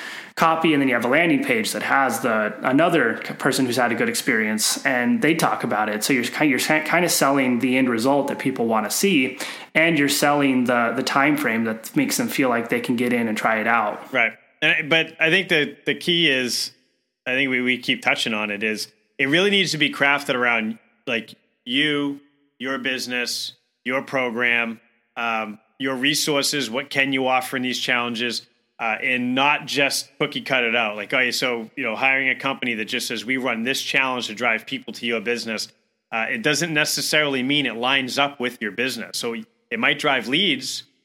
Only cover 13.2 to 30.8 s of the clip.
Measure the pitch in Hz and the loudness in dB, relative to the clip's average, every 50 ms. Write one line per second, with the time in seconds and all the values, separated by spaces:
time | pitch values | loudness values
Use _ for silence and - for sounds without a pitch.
13.2 | 117 113 107 107 - 120 110 110 107 113 117 117 107 104 107 - - - 135 127 | 0 0 0 0 0 0 0 0 2 2 2 2 2 0 -2 -6 -8 -4 0 0
14.2 | 117 110 - - _ _ _ _ 151 160 170 156 165 143 165 160 160 160 - - | 0 0 0 -4 _ _ _ _ 0 0 2 0 0 2 2 2 2 0 -2 0
15.2 | 160 160 165 190 185 - 175 156 143 143 - - - 151 139 143 - 175 175 170 | 2 2 4 2 2 2 2 2 2 0 -2 -6 -4 -4 -4 -2 0 0 2 2
16.2 | 170 151 135 131 127 120 110 - - - - _ _ _ _ _ _ _ _ _ | 4 4 4 2 0 0 -2 -4 -4 -6 -8 _ _ _ _ _ _ _ _ _
17.2 | - 127 127 131 139 131 127 123 123 127 127 120 123 - 131 - - 135 139 - | -6 -2 0 0 0 2 0 0 2 0 0 0 0 -2 -4 -2 0 0 0 0
18.2 | - 127 110 107 107 104 101 101 110 110 110 101 - - _ _ _ _ _ - | 0 -2 -2 -2 -2 -4 -4 -4 -4 -4 -4 -4 -6 -10 _ _ _ _ _ -2
19.2 | 139 135 147 170 190 208 196 196 185 151 160 151 147 143 143 - 143 139 143 139 | 0 2 4 4 4 4 4 2 2 2 0 0 0 0 0 2 2 2 2 2
20.2 | 143 - 131 123 123 120 117 113 110 110 113 - _ _ _ _ _ - 120 113 | 2 0 0 2 2 2 2 2 0 -2 -4 -8 _ _ _ _ _ -4 -4 -4
21.2 | 110 - - - _ _ _ _ _ 123 123 139 151 151 147 143 143 143 143 139 | -4 -6 -14 -20 _ _ _ _ _ -4 0 0 2 2 2 0 -2 -2 -4 -6
22.2 | - _ _ _ _ _ _ - 123 135 135 131 123 135 131 123 113 123 123 123 | -12 _ _ _ _ _ _ -10 -6 -6 -4 -4 -2 -4 -4 -4 -4 -4 -4 -4
23.2 | 120 117 - - - - - _ _ _ _ _ - 123 131 139 120 - 139 135 | -4 -4 -4 -6 -8 -10 -12 _ _ _ _ _ -6 -4 -4 -4 -4 -4 -2 -2
24.2 | 127 123 110 120 123 120 117 117 117 113 113 113 _ _ _ _ _ _ - 123 | -2 -2 -2 0 0 2 2 2 0 -2 -6 -10 _ _ _ _ _ _ -8 -6
25.2 | 117 117 113 110 110 107 104 - _ _ _ - 131 135 135 123 131 143 151 - | -4 -2 -2 -2 -4 -6 -8 -14 _ _ _ -6 -4 -4 -2 0 0 0 0 0
26.2 | - 156 147 139 127 - - 147 127 110 110 135 143 - - 143 135 139 135 131 | 0 0 2 2 0 0 0 -2 -2 -4 -4 -6 -6 -4 -2 0 0 2 2 0
27.2 | 131 127 131 127 127 - - 131 127 127 120 120 - - 127 123 120 120 120 110 | 2 2 2 2 0 -2 -4 -4 -2 -2 -4 -2 -2 -2 0 0 0 -2 -2 -2
28.2 | 123 120 113 - - _ _ _ _ _ _ - 117 113 107 - - 135 127 123 | -2 -4 -4 -6 -8 _ _ _ _ _ _ -6 -4 -4 -4 -2 -2 -2 -2 0
29.2 | 123 123 127 135 139 143 147 139 - 117 113 139 143 135 - - - - _ - | 0 0 2 2 4 4 2 0 -2 -4 -2 0 0 0 0 -2 -6 -6 _ -4
30.2 | 151 143 - 135 113 - 135 127 120 113 117 123 | -4 -4 -4 -6 -4 -2 0 0 2 2 2 0